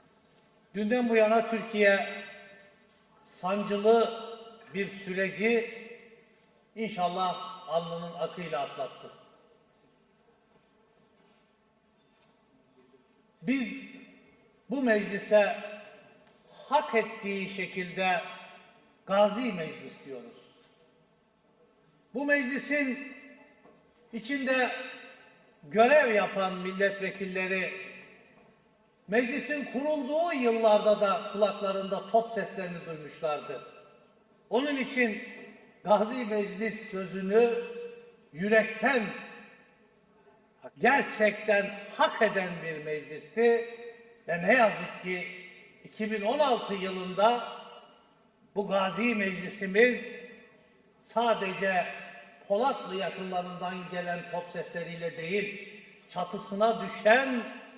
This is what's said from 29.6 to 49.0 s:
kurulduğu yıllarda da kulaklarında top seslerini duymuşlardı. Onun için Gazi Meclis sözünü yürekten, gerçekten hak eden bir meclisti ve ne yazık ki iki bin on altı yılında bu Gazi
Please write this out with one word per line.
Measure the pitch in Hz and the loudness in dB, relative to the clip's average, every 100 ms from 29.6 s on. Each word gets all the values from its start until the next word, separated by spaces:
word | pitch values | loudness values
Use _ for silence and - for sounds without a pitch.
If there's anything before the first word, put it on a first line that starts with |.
| 254 | -4
kurulduğu | - 294 302 247 302 349 | -4 -2 -2 0 0 0
yıllarda | 294 240 226 226 208 202 208 | 2 2 4 6 6 6 4
da | 202 180 - | 4 2 -2
kulaklarında | 202 208 196 202 196 190 196 - | 0 0 0 -2 -2 -2 -4 0
top | 226 226 | 0 0
seslerini | 202 180 196 180 170 160 | -2 -6 -6 -8 -8 -10
duymuşlardı. | 156 143 - 160 147 - 131 - - - - _ _ _ _ - | -12 -12 -6 -4 -4 -6 -12 -12 -20 -20 -20 _ _ _ _ -2
Onun | 220 294 269 | 0 0 -2
için | 247 254 240 202 - - - - - _ | -2 2 2 0 -10 -14 -18 -20 -20 _
Gazi | 175 202 220 254 220 | 4 4 4 -2 -2
Meclis | 214 190 180 220 - - | -2 -2 -2 -4 -4 -8
sözünü | 190 180 185 190 214 240 233 - - - - - - _ | -8 -8 -6 2 4 4 4 -4 -10 -14 -16 -20 -20 _
yürekten, | 143 202 220 214 - 247 262 202 - - - - - _ _ _ _ _ _ _ _ _ _ - - | -4 2 4 4 2 2 2 0 -6 -14 -18 -20 -20 _ _ _ _ _ _ _ _ _ _ -20 0
gerçekten | 208 277 - - 214 208 - 202 196 - - - | 4 4 2 2 2 2 2 2 2 -4 -8 0
hak | 302 - | 0 4
eden | 208 185 185 170 | 2 2 -4 -4
bir | 160 156 | -8 -8
meclisti | 151 151 139 - - 220 233 233 - - - - - - - | -6 -8 -8 -14 -8 2 4 4 0 -10 -16 -18 -20 -14 -6
ve | 170 180 | -2 4
ne | |
yazık | 247 220 160 175 - | 6 6 4 -8 -8
ki | 180 180 180 - - - - - | -6 -6 -6 -12 -18 -20 -20 -20
iki | - - 214 | -16 -6 -4
bin | 214 | -2
on | 202 294 | 0 4
altı | 285 220 - | 4 2 0
yılında | 196 185 185 185 185 214 240 - - - - - - _ _ _ _ _ 190 | -4 -4 -4 -4 4 4 4 -2 -12 -16 -20 -20 -20 _ _ _ _ _ -6
bu | 190 | 0
Gazi | 196 190 170 | 2 2 0